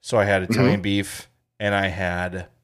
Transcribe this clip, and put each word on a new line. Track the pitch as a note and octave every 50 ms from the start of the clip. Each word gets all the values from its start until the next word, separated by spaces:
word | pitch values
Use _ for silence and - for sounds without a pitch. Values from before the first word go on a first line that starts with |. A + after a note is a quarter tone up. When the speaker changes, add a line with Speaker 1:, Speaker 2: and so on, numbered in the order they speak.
Speaker 1:
So | _ - - A2+
I | G2+
had | G2+ G2+ F#2+ F#2
Italian | F2+ A2+ A2+ B2+ B2+ -
Speaker 2:
Mm-hmm. | G2+ F2+
Speaker 1:
beef, | G#2 G2 G2+ G2 - - - - _ _ _ _ _ _ _
and | G#2+ G#2 G2+
I | G2+ G2 F#2+
had | F2 F2+ F#2+ F2+ F2 F2 F2+ F2+ F2+ F#2 F2+ - _ _